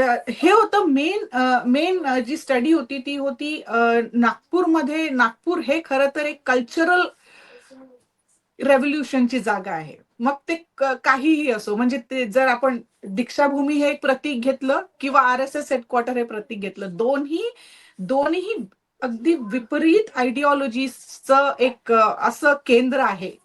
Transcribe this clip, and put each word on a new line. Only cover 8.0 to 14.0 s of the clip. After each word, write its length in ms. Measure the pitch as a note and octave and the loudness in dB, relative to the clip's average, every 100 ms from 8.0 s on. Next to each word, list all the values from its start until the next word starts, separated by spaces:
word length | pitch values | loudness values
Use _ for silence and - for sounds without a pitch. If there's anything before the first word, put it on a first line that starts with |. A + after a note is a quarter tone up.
| _ _ _ _ _ - | _ _ _ _ _ -4
रेव्होल्युशनची 760 | C4 C4+ C#4+ D4+ B3+ C4+ A#3+ C4 | 2 4 2 -2 -2 0 0 0
जागा 320 | G#3 G3 F#3+ | -2 -4 -4
आहे. 240 | D#3+ D3+ - _ - | -10 -10 -18 _ -4
मग 140 | A#3+ A3 - | -4 -2 -4
ते 180 | E4 - - | -8 -8 -4
क-, 60 | |
काहीही 680 | C4+ B3+ C#4+ C4+ D4 D4+ D4 | -2 0 0 0 2 2 0
असो, 240 | G#3+ - G#3 | -2 -2 0
म्हणजे 220 | B3 C#4 | 0 0
ते 280 | - C4 A#3 | -4 -6 -2
जर 220 | B3 C4 | 2 2
आपण 320 | A#3+ C4+ A#3+ - _ | 2 0 -2 -8 _
दीक्षाभूमी 680 | G3 F#3+ A#3+ - C#4+ C#4+ C#4 | -10 -6 -4 0 0 2 0
हे 160 | D4 C#4+ | 0 0
एक 120 | D4 | 0